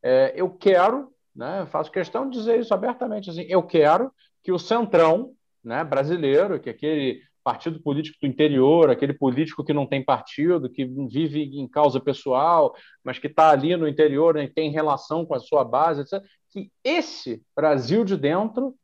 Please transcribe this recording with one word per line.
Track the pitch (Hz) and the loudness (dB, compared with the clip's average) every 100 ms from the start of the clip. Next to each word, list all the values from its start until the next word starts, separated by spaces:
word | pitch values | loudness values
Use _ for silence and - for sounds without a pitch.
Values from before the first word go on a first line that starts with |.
É, | 123 127 135 - | 2 2 2 0
eu | 185 | -6
quero, | 185 202 180 190 262 277 _ _ - | 0 4 4 4 0 -8 _ _ -14
né, | 123 190 160 | -10 -8 -6
faço | 160 156 | -6 -4
questão | - 165 226 269 | -6 -6 -6 -6
de | 247 | -6
dizer | 220 233 | 0 0
isso | 226 | 0
abertamente, | 196 226 247 247 214 196 | -2 -2 -6 -8 -8 -10
assim, | 165 175 | -12 -2
eu | 185 | -2
quero | 175 170 147 175 262 _ _ _ | 2 4 6 4 0 _ _ _
que | - | -4
o | 180 | -4
centrão, | - 233 220 175 165 170 262 _ _ _ | 0 -2 2 4 4 4 -2 _ _ _
né, | 117 123 | -8 -6
brasileiro, | 160 139 143 175 143 139 202 156 | -2 -2 -2 -2 2 2 2 -2
que | - | -8
aquele | 110 147 156 135 - _ _ | -8 -4 -2 -2 -4 _ _
partido | - 117 170 165 | -6 -4 -6 -6
político | 151 143 151 - | -4 -4 -6 -6
do | 143 | -6
interior, | 127 151 139 131 165 151 | 0 2 4 4 6 4
aquele | 120 143 | 4 0
político | 143 139 123 160 - | 0 -2 0 -4 -6
que | 143 | -4
não | 147 139 | -2 -2
tem | 139 135 | -4 -2
partido, | 127 - - 160 175 127 | -2 -4 -4 0 0 -2
que | - 127 | -8 -8
vive | 131 131 123 160 147 | -6 -6 -4 -4 -4
em | 143 139 127 | -8 -10 -6
causa | - 147 131 | 0 2 2
pessoal, | 147 127 - 127 156 170 139 - - _ | -4 -6 -2 0 2 4 2 -2 -20 _
mas | - 127 | -12 -10
que | 147 | -6
tá | 156 160 | 4 6
ali | 143 147 180 | 6 2 0
no | 156 | -2
interior, | 147 151 139 165 165 | 2 2 4 2 2
né, | |
e | 139 | -2
tem | - 156 | -4 -4
relação | 151 156 139 - 160 165 | -2 -2 -2 -4 -6 -4
com | |
a | 135 | -6
sua | - 147 | 0 0
base, | 120 123 165 143 | 0 0 0 -2
et | 139 | -6
cetera, | 196 196 _ _ | -10 _ _ _
que | 202 196 _ | -16 -16 _
esse | 254 330 - - - 110 _ - | -2 -2 -4 -10 -12 -12 _ -2
Brasil | 151 143 117 196 208 | 0 0 0 0 0
de | 190 | -2
dentro | 139 170 220 233 269 254 | 0 -2 -2 -4 -6 -8